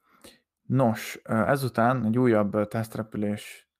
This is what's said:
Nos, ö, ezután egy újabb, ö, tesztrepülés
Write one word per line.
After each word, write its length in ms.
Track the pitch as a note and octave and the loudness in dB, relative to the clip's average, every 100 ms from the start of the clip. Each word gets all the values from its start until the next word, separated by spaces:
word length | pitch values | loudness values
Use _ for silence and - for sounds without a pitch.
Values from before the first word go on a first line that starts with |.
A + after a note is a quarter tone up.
| _ _ - - _ _ | _ _ -20 -20 _ _
Nos, 580 | - B2 A2+ A2 - - | -2 2 2 0 -8 -14
ö, 100 | - | -4
ezután 720 | A2+ F#2 C#3 B2+ - A#2 B2+ A2 | 0 2 0 0 0 2 2 0
egy 120 | B2 | 2
újabb, 360 | B2+ G#2+ G2+ | 4 4 2
ö, 120 | G#2+ G#2 | 0 -2
tesztrepülés 1040 | A2+ A2 A2 G#2+ G#2+ G#2 G#2 - - _ | -4 -6 -8 -8 -4 -4 -4 -10 -20 _